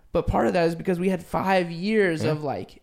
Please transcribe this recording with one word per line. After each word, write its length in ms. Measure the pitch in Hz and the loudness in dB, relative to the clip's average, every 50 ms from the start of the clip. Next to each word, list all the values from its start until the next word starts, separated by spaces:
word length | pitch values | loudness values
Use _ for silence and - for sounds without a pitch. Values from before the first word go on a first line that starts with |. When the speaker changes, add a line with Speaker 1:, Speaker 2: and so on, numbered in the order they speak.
| _ - | _ -4
Speaker 1:
But 140 | - 175 - | -2 -2 0
part 220 | - - 202 226 226 | 0 2 2 2 2
of 60 | 196 | 2
that 140 | 185 170 165 | 2 2 2
is 40 | 170 | 0
because 260 | 165 165 - 185 170 | -2 -2 -2 -2 0
we 100 | 180 190 | 0 0
had 120 | 190 165 175 | 0 -2 -4
five 460 | - - 165 - 185 190 190 180 170 | -4 -4 -2 0 2 2 2 0 0
years 540 | 170 165 180 208 220 220 202 185 165 156 - | -4 -6 -2 0 2 2 4 2 2 0 0
Speaker 2:
Yeah. 80 | 156 | 0
Speaker 1:
of, 120 | 156 151 147 | -2 -2 -2
like, 380 | 139 123 92 92 - - - | -4 -6 -6 -8 -12 -16 -20